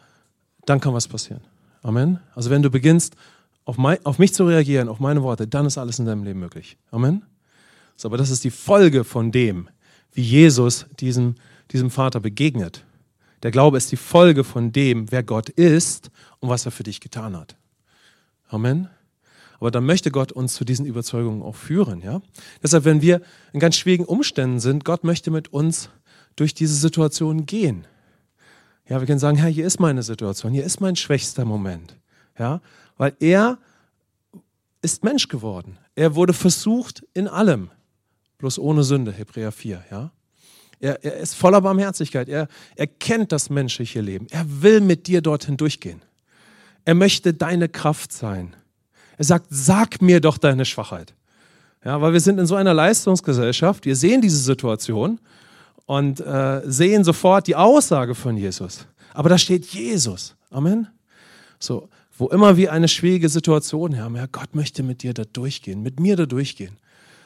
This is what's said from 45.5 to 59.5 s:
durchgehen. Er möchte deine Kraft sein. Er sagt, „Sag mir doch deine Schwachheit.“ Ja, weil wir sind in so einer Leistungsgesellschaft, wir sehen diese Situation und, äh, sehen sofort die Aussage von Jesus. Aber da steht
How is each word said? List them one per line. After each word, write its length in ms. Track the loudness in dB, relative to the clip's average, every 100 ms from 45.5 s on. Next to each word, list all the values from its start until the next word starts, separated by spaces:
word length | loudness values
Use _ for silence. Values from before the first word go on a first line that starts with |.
| -2
durchgehen. 440 | -2 -4 -14 -16 _ _ _ _ _ _ _ _ 2
Er 100 | 4
möchte 380 | 4 2 -2
deine 340 | -2 -2 -2 -2
Kraft 460 | -2 -4 -4 -8
sein. 420 | -10 -8 -8 -10 -18 _ _ _ _ _ -4
Er 80 | 2
sagt, 220 | 2 0
„Sag 520 | -2 2 4 2 2
mir 200 | 4 6
doch 160 | 4 2
deine 260 | 2 2
Schwachheit.“ 500 | -2 -6 -10 -12 -16 _ _ _ _ _ _ _
Ja, 180 | -8 0
weil 120 | 2
wir 80 | 4
sind 180 | 4 2
in 60 | 2
so 100 | 2
einer 180 | 2
Leistungsgesellschaft, 1120 | 4 4 2 2 0 2 0 0 2 0 0 -2
wir 120 | 2
sehen 240 | 4 4
diese 160 | 4 2
Situation 840 | 0 -2 -2 -4 -4 -2 -2 -4 _ _ _ _ _ _ -6
und, 360 | -2 -2 -4
äh, 400 | -6 -2 -2 -4
sehen 400 | -4 0 4 4
sofort 440 | 4 4 4 4 2
die 100 | 4
Aussage 580 | 6 6 4 0 -2 -4
von 220 | -4 -4
Jesus. 500 | -4 -8 -12 -14 -20 _ _
Aber 140 | 0 4
da 100 | 4
steht 280 | 4